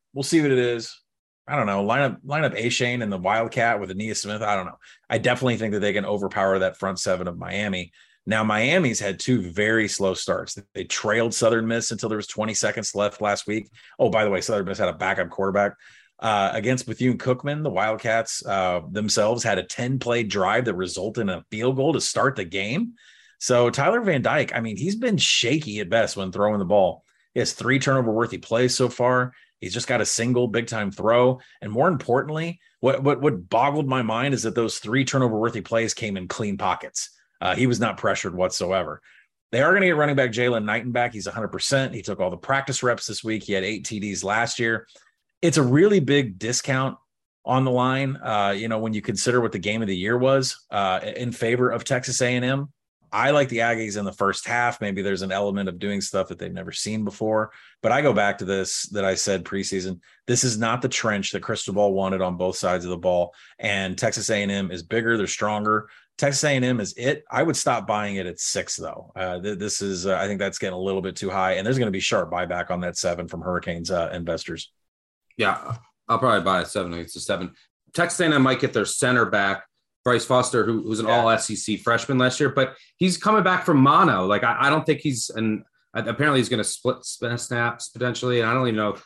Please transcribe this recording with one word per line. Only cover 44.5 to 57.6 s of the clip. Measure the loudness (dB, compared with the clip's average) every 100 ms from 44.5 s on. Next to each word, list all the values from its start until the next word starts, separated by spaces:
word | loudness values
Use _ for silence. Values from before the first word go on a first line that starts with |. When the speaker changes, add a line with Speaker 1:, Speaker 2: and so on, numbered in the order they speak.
| -2
Speaker 1:
year. | -2 -2 -6 _ _ _ _ _
It's | 0 4
a |
really | 6 6 6 6
big | 4 2 2 -4
discount | -4 -2 0 0 -2 -6 _ _ _ _
on | -2 2
the | 2
line, | 2 2 2 -2 -4
uh, | -2 0 2 0
you | -2
know, | -2
when | -2
you | -4
consider | -4 -2 2 2
what | 2
the | 0
game | -2 -2
of | -2
the | -2
year | 0 2
was, | 4 4 2 -6 _
uh, | -2 0 0 -2 -6
in | -6
favor | -2 0 2 2
of | 0
Texas | -2 -2 -2 -2
A | 0 0
and |
M. | 0 -2 -4 _ _ _ _
I | -2 2
like | 4 2
the | 2
Aggies | 0 0 -2 -4
in |
the | -4
first | 0 0 0 -2
half. | 0 0 -2
Maybe | -4 -2
there's | -2 -2
an | -2
element | -2 -2 -2 -4
of | -4
doing | -4 -4
stuff | -2 -2 -4
that | -6
they've | -10
never | -10 -10
seen | -8 -6 -4
before. | -4 -4 -2 0 -2 -8